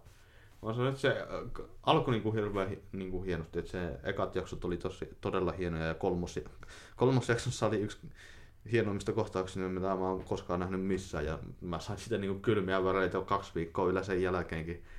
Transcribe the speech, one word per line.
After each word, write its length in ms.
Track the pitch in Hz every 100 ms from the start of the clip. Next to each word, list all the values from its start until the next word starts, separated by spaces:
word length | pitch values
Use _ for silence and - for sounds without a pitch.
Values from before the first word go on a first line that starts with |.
| - - - - - -
Mä 100 | 107
sanoin, 160 | 117 127
että 120 | 135
se, 80 | 135
äh, 180 | 107 82 90 -
k-, 160 | - - -
alkoi 300 | - 156 131
niinku 200 | 113 104
hirveän 360 | 110 104 101 95
hi-, 140 | 101 -
niinku 300 | 95 92 92
hienosti, 360 | 92 82 80 85
että 120 | 82
se 280 | 95 87 76
ekat 340 | - - 95 92
jaksot 280 | 92 85
oli 120 | 92 87
tosi, 320 | 92 - - -
todella 320 | 104 95 90
hienoja 320 | 85 90 80
ja 100 | 80
kolmos, 460 | 80 95 87 85 - - - - - - -
kolmos 320 | 127 131 -
jaksossa 380 | 117 - - 110
oli 140 | 107
yksi 180 | 104 - - - - - - - -
hienoimmista 400 | 113 104 98 95
kohtauksista, 560 | 107 104 92 92 95 92
mitä 180 | 92 95
mä 60 |
oon 300 | 95 92 95
koskaan 360 | - 95 - 90
nähnyt 200 | 90 95 95
missään, 380 | 92 92 82 76
ja 120 | 78 82 -
mä 180 | 90 80
sain 200 | - 101
sitä 200 | - 107
niinku 200 | 98 98
kylmiä 440 | 107 104 92 95
väreitä 320 | 92 95 92 95
jo 60 |
kaksi 300 | 92 98 -
viikkoa 340 | 87 85 - 92
yllä 140 | 92
sen 200 | 95 90
jälkeenkin, 600 | 92 90 85 82 80 82 -